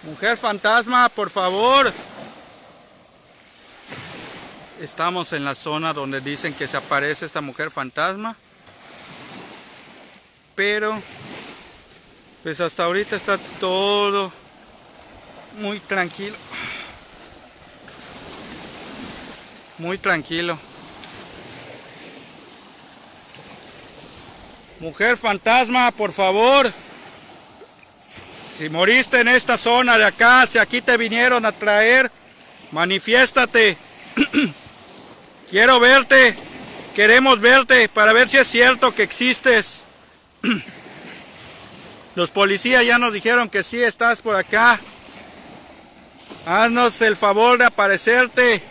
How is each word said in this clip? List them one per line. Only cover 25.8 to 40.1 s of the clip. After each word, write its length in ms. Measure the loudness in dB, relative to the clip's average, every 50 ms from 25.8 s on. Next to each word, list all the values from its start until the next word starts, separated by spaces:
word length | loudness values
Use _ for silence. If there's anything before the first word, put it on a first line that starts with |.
| 2 0
por 220 | 0 -2 -6 -4 -2
favor. 580 | 0 0 0 2 4 4 4 4 4 4 2 -2 -6 -18 -20 -20 -20 -20 -20 -20 -20 -20 -20 -20 -20 -20 -20 -20 -20 -20 -20 -20 -20 -20 _ _ -20 -20 -20 -20 -20 -18 -18 -16 -16 -14 -12 -10
Si 120 | -10 -10 -6
moriste 500 | -2 0 2 4 4 4 2 4 2 2
en 80 | 4
esta 300 | 4 4 2 4 2 0
zona 400 | 2 2 2 2 2 4 4 4
de 80 | 4 4
acá, 400 | 2 2 4 6 6 8 6 6
si 100 | 4 4
aquí 240 | 2 2 2 0 -4
te 140 | 2 2 2
vinieron 500 | 2 2 -2 0 2 2 2 2 2 0
a 60 | -2
traer, 580 | -4 -2 -2 0 2 2 4 4 4 4 2 0 -4 -14 -20 -20 -20 -20 -20 -20 -20 -20 -20 -10
manifiéstate. 1040 | -4 -4 -2 -2 -2 -4 -2 2 4 4 4 4 2 0 0 2 2 2 2 2 2 -2 -12 -20 -20 -20 -20 -10 -2
<clears throat> 540 | -2 -2 0 0 0 0 0 -4 -10 -20 -20 -20 -20 -20 -20 -20 -20 -20 -20 -20 -20 -20 -20 -20 -20 -18 -4
Quiero 300 | 2 4 4 6 6 6
verte, 580 | 6 6 6 6 6 6 6 6 6 6 4 -2 -12 -16 -16 -16 -16 -16 -16 -16 -18 -10 -2
queremos 480 | 2 4 6 6 6 6 4 2 4
verte 480 | 6 6 6 6 6 4 4 4 4 2
para 240 | 2 2 4 4 6
ver 160 | 4 4 4
si 80 | 4
es 100 | 4 4
cierto 460 | 4 4 4 4 4 4 4 0 0 2
que 80 | 0
existes. 840 | -2 -2 -2 -2 0 0 0 0 2 2 2 2 2 -2 -6 -8 -10 -14 -20 -20 -20 -20